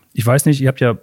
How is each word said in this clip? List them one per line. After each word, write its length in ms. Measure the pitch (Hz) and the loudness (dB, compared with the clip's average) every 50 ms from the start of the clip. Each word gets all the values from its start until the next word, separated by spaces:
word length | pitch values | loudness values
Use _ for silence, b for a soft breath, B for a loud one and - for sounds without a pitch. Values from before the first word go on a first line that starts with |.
| B B _ - | B B _ -4
Ich 60 | 104 | 0
weiß 220 | 117 127 139 - | 0 0 2 2
nicht, 160 | 156 143 139 135 | 0 0 0 0
ihr 60 | 131 | -2
habt 120 | 127 - | -2 0
ja, 160 | 127 120 110 - | -2 -2 -2 -4